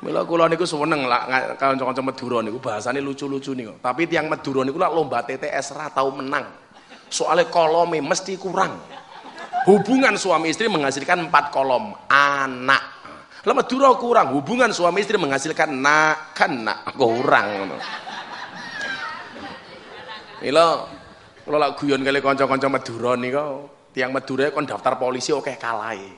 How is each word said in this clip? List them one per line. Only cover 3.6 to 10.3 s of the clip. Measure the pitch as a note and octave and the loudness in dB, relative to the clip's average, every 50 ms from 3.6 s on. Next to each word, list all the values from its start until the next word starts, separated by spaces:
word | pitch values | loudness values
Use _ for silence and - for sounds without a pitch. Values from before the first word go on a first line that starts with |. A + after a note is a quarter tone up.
| B2 G#2+ F#2 - | -8 -10 -12 -8
Tapi | _ B2+ B2+ C3 E3+ E3 | _ -4 -2 0 -2 0
tiang | D#3+ D#3+ D3+ | 0 -2 0
Madura | D#3 D#3 D3 - C#3+ C3+ C3+ C3 | 0 -4 -4 -4 -2 -2 0 0
niku | C3+ C#3 | 0 0
lak | E3 F#3 E3+ | 0 0 0
lomba | D3+ E3 D#3 C#3 B2 A#2+ A#2+ | 2 0 0 0 0 -4 -2
T | - C3 C3 | -4 -6 -6
T | - | -6
S | - - C#3 C#3 - C#3 C#3+ | -4 -4 -4 -4 -6 -8 -10
ra | D3+ D3 - | -10 -6 -2
tau | C#3 C3+ C#3 | 0 0 0
menang. | C#3 D3 C#3 C3 D3 C#3+ B2 - - - - _ - - - - - - - | 0 -4 -8 -4 -4 -4 -4 -6 -14 -20 -20 _ -20 -20 -20 -20 -20 -20 -18
Soale | - - - D#3+ D3 D3+ F3 F3 | -10 -4 -4 0 2 4 4 4
kolome | E3+ - F3 E3 D#3 D#3+ E3+ E3+ E3+ E3 D#3 C#3+ | 2 4 2 4 4 4 4 2 2 2 -2 0
mesti | C#3+ F#3 F3 - - G3 | 0 -2 -2 -2 -6 -10
kurang. | F3 - F#3+ E3+ F#3 F#3+ E3 C3+ - - - - - - - - - - - - - - - - - - | -6 -6 -4 0 0 0 0 -2 -8 -14 -16 -18 -18 -18 -18 -20 -20 -20 -18 -18 -16 -16 -6 -2 0 6
Hubungan | E3+ G3 G#3 - G3+ B3+ C4 C4+ A#3+ G#3 F#3 | 6 6 6 6 4 2 4 4 4 4 2
suami | - G3 | 2 2